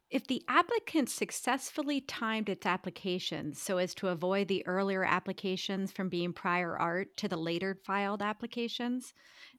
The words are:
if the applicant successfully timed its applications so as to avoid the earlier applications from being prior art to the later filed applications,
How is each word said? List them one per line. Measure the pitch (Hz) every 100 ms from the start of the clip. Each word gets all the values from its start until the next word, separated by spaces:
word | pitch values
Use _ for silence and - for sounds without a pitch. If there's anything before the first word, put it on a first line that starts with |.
| _
if | 269 -
the | 247 -
applicant | 277 349 466 - 320 240
successfully | - 196 - - 269 - - 285 285
timed | 269 - 226 220 214
its | 180 190
applications | 185 185 - 190 180 - 151 147 135
so | - 185
as | 180 -
to | 190
avoid | 165 180 196 196
the | 190 -
earlier | 185 196 190
applications | 185 180 190 190 196 185 - 196 190
from | - 185
being | 175 175
prior | 170 185 175 175 -
art | 170 175 196 -
to | 208
the | 170
later | 165 170 190 190
filed | - 196 202 208
applications, | 208 214 240 240 233 - 240 254 - - - - -